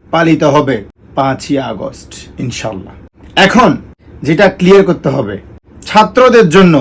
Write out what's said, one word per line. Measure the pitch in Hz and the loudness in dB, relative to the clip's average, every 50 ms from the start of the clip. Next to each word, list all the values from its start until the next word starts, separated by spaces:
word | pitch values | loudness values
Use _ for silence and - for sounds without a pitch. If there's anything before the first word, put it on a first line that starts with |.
| _ - | _ -6
পালিত | - 165 165 165 156 143 156 | -4 -2 0 0 0 0 0
হবে | 147 139 151 143 135 127 107 104 - - _ _ _ - | 0 0 0 0 -2 -6 -6 -8 -14 -20 _ _ _ -6
পাঁচই | 143 135 135 131 - - - 143 131 131 117 | -4 -4 -4 -4 -6 -6 -6 -6 -6 -6 -8
আগস্ট, | - 95 - - - - - - - - - - - - 131 | -10 -12 -12 -14 -14 -18 -20 -20 -20 -20 -20 -20 -12 -10 -10
ইনশাল্লাহ। | 123 - - - 110 104 95 - - - - - - _ _ - - - - 196 | -10 -10 -10 -10 -10 -10 -12 -16 -18 -20 -20 -20 -20 _ _ -20 -8 -2 0 0
এখন | 190 - 226 233 180 123 - - - - _ _ - - - - | 2 2 2 2 2 0 -4 -8 -20 -20 _ _ -20 -20 -10 -4
যেটা | 139 165 170 202 190 - - | -4 0 2 2 0 0 0
ক্লিয়ার | 180 175 196 202 180 175 | 2 4 4 4 4 2
করতে | 165 - - 165 | -2 -4 -4 -4
হবে, | - 139 120 98 - - - - - - _ _ - - - | -4 -4 -6 -6 -10 -14 -16 -20 -20 -20 _ _ -20 -20 -16
ছাত্রদের | - - 208 220 - - 254 254 254 226 233 202 165 | -2 0 0 0 2 2 2 4 4 6 4 4 4
জন্য | 147 196 190 175 160 135 | 4 4 4 4 4 0